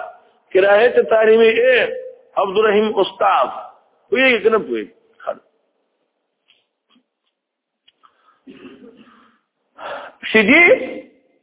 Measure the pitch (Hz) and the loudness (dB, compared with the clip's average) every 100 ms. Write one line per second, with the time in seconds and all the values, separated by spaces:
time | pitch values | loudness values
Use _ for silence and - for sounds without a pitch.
0 | - - _ _ _ 185 202 208 247 240 | -10 -20 _ _ _ 0 4 4 2 2
1 | - 220 220 226 226 233 254 240 - - | 0 2 4 4 4 2 2 2 -2 -8
2 | - - _ - 196 190 220 202 214 202 | -14 -20 _ -6 -2 0 0 0 0 -2
3 | 185 - 202 165 123 - - _ _ _ | -4 -2 0 0 -2 -6 -18 _ _ _
4 | - 247 262 226 208 220 135 113 101 _ | -6 0 0 2 0 -2 -4 -8 -10 _
5 | _ _ - - _ _ _ _ _ _ | _ _ -14 -14 _ _ _ _ _ _
6 | _ _ _ _ _ _ _ _ _ _ | _ _ _ _ _ _ _ _ _ _
7 | _ _ _ _ _ _ _ _ _ _ | _ _ _ _ _ _ _ _ _ _
8 | _ _ _ _ - - - - - - | _ _ _ _ -20 -20 -20 -20 -20 -20
9 | - _ _ _ _ _ _ - - - | -20 _ _ _ _ _ _ -20 -16 -16
10 | - - - 220 196 320 349 508 - - | -18 -16 -4 -2 2 2 4 2 -2 -14
11 | - _ _ _ | -20 _ _ _